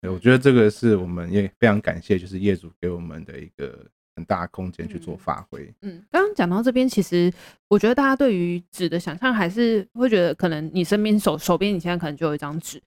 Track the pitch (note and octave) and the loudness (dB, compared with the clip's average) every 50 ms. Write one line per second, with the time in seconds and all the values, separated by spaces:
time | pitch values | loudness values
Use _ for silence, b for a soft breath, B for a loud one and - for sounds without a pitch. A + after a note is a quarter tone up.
0 | - F2+ F#2 F2+ - A#2 B2+ C3 B2+ C#3 C3 B2 A2 G#2+ - - - A#2 G#2+ G2 | -6 -6 -8 0 4 6 6 6 6 6 6 6 6 4 2 2 2 2 2 2
1 | F2+ F2 F2 F2 E2+ E2+ F2+ G#2 G2+ F#2+ _ _ - A2+ G#2 G#2 G#2 - E2+ E2 | 2 -4 -6 -8 -6 -2 0 0 0 -2 _ _ 2 2 2 2 0 -4 -6 -6
2 | - - G#2 F#2 F2 F#2 F#2+ F#2+ F#2+ G2+ G2 F2 G2 - - _ - F2+ F2 F2 | -2 -2 -2 -2 -2 -6 -8 -2 0 0 0 0 -4 -14 -16 _ -8 -6 -6 -6
3 | F2 E2 D2+ D#2+ D#2 - - C2 D#2 E2 _ - C#2+ C2+ A#1+ A#1+ - - _ _ | -10 -12 -12 -14 -16 -16 -16 -18 -18 -20 _ -12 -12 -12 -12 -16 -20 -20 _ _
4 | _ _ _ - E2+ _ G2+ F2+ F2 F2 _ - F#2 F#2 F2+ _ F2 - G#3 F2 | _ _ _ -16 -6 _ -4 -4 -4 -8 _ -8 -10 -10 -8 _ -12 -10 -10 -10
5 | E2 F2 D#2+ - - - D2+ - F#3+ _ - - - - - _ - G3+ F3+ E3+ | -10 -10 -12 -10 -6 -6 -6 -6 -8 _ -16 -18 -18 -18 -20 _ -14 -14 -14 -14
6 | G3 _ - E4 F#4+ G#4 G#4 - G#3+ F3 F3 G3 A#3 B3+ A#3+ B3+ B3+ C4 - - | -20 _ -2 0 0 0 0 -2 -2 0 0 0 0 0 0 2 0 0 0 0
7 | F#3 - - F3 F3 F3+ F3+ B B B B B B _ G3+ G#3 G3 A3 B3 B3 | -2 0 2 2 2 2 0 B B B B B B _ 2 2 4 2 2 2
8 | C#4 C#4 C4+ C4 C#4+ C4 G#3+ F3+ F3 F3 F3 F3 F3 _ _ - F3+ E3+ D#3+ F3 | 2 2 2 2 2 2 2 0 0 -2 -4 -6 -8 _ _ -4 -4 -2 -2 -2
9 | E3+ - D3+ F3+ - C4 B3 A3 F#3+ E3+ F#3 A3+ A#3+ A#3 A3+ G#3 F#3+ _ _ A#3 | -4 -6 -10 -2 -2 0 0 2 0 0 0 0 2 2 2 0 -2 _ _ 0
10 | B3 C4 A3 G3 F3 E3+ - _ - F3 D#3+ D3+ D#3 D#3+ - F#3 F3 E3 G3+ G#3 | 0 2 4 4 4 2 0 _ -2 -2 -2 -2 -6 -4 -2 -2 0 2 2 0
11 | G#3 G#3+ G#3 G#3+ - G3+ D#3 E3+ - - F3 E3+ F#3+ G3+ G#3 F3+ D#3+ F3 F3 F3 | 2 2 2 2 2 0 -2 -2 0 0 0 2 2 0 -2 -2 -2 -2 -4 -2
12 | E3+ D#3 D3+ C#3 E3 D#3 D3+ D3 - C#3+ D3 E3 - - - D3+ _ | -4 -6 -6 -2 -2 -2 -2 -2 -6 -6 -8 -8 -8 -10 -16 -16 _